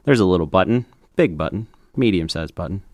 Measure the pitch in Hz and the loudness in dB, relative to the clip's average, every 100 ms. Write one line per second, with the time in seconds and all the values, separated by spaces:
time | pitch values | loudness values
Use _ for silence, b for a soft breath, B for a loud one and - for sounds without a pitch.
0 | - 127 95 90 78 92 92 120 120 _ | 0 4 4 2 2 0 2 0 -4 _
1 | _ - 147 78 80 101 113 _ _ - | _ 0 0 0 -6 -6 -10 _ _ -2
2 | 120 92 80 - 78 - 87 98 - | 0 0 -2 -6 -8 -8 -8 -8 -10